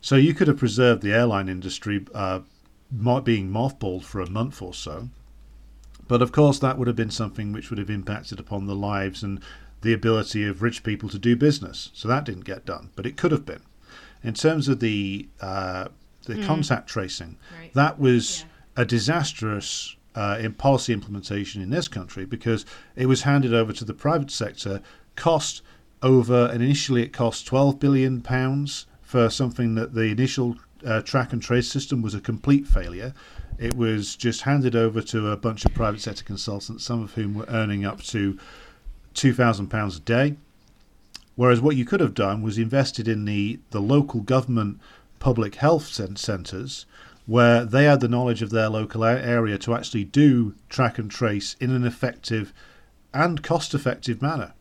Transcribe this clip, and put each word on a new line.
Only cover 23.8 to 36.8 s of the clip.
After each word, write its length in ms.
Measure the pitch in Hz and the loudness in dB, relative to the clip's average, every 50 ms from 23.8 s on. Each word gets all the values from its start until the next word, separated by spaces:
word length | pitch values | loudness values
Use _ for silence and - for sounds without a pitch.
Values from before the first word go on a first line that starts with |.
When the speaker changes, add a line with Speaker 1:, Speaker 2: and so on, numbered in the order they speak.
| 120 | -8
Speaker 1:
the 80 | 107 107 | -10 -10
private 380 | - - 147 160 165 143 139 | -4 -2 0 0 0 -2 -4
sector, 500 | - - 113 104 - - - 101 98 98 - - - - - _ _ | -6 -6 -6 -6 -8 -10 -8 -6 -6 -6 -8 -12 -20 -20 -20 _ _
cost 440 | - - 170 165 151 151 - - - - - - _ _ _ _ _ - | -2 2 2 2 2 2 -2 -8 -10 -16 -20 -20 _ _ _ _ _ 4
over, 440 | 127 131 131 120 107 123 123 120 120 - | 6 6 6 6 6 4 4 4 4 2
and 100 | 120 117 | 0 2
initially 400 | 131 143 143 - - 135 120 117 | 2 2 2 2 0 2 2 2
it 100 | - - | 0 -2
cost 340 | - 120 117 - - - | -2 -2 -2 -2 -4 -8
twelve 320 | - - 131 139 139 139 139 | 0 2 4 4 4 2 2
billion 420 | - 139 139 135 131 131 131 123 120 | 2 4 4 4 4 2 0 -2 -4
pounds 640 | - 127 127 131 131 135 139 143 143 - - - _ _ _ - | -2 -2 0 0 0 0 -2 -4 -4 -6 -10 -12 _ _ _ -20
for 260 | - - 127 117 110 | -2 2 4 4 4
something 460 | - - 139 123 120 - 123 117 113 | 2 0 -2 -2 0 0 0 0 0
that 200 | 110 113 - 135 | 0 -2 -2 -2
the 100 | 113 113 | 0 0
initial, 520 | 110 107 110 127 131 - - 127 123 117 120 - _ _ _ - | 0 2 2 0 0 2 0 -2 -2 -2 -4 -10 _ _ _ -4
uh, 180 | 127 110 110 104 | -2 -2 -2 -2
track 300 | - - 139 127 120 - | 0 0 0 0 0 -4
and 100 | 113 - | -6 -2
trace 280 | - 120 123 123 - | 0 2 2 2 0
system 300 | - 139 139 - - 127 | -2 -6 -4 -2 -2 -2
was 140 | 113 107 98 | -2 -2 -4
a 60 | 104 | -6
complete 460 | - - 113 101 - - 139 139 139 | -6 -6 -6 -4 2 4 4 4 6
failure. 460 | - - 101 90 87 87 90 107 127 139 - - - - - - - - - | 4 2 2 2 -2 -8 -8 -10 -10 -12 -14 -20 -20 -16 -16 -12 -12 -10 -6
It 180 | 117 117 120 | -4 -4 -2
was 400 | 127 117 113 110 104 101 - - | 0 0 0 0 0 -2 -6 -8
just 260 | - - 120 113 - - | -2 -2 -2 -2 -2 0
handed 320 | 135 139 147 131 127 113 | 0 2 2 2 2 2
over 280 | 117 113 113 104 113 104 | 2 2 2 0 -2 -6
to 260 | - - 113 107 107 | -4 -4 -2 -2 -2
a 80 | 104 | -4
bunch 280 | 98 - 117 110 101 - | -2 -4 -4 -4 0 -2
of 80 | - - | 0 0
private 260 | - 117 107 104 107 | 2 -2 -2 -2 -4
sector 240 | - 117 98 - - | -8 -10 -10 -10 -10
consultants, 600 | - 101 95 - - 104 101 - - 117 113 | -10 -10 -8 -6 -6 -8 -8 -8 -10 -12 -12